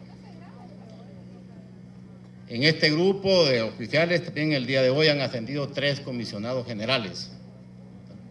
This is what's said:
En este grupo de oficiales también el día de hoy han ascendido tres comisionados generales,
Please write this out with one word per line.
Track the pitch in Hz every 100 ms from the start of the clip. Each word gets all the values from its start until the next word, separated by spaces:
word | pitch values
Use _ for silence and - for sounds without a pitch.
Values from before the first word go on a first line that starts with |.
| - - - - - - - - - - - - - - - - - - - - - - - - -
En | 113
este | 151 151 156
grupo | 151 190 190 190 185
de | 151 123
oficiales | 110 101 107 139 170 175
también | - 147 156
el | 143 123
día | 135
de | 127
hoy | 139 156
han | 143
ascendido | 127 123 113 143 135
tres | - 143 131
comisionados | 135 123 104 101 113 131 117
generales, | 110 113 131 98 85 - - - - - - - - - - -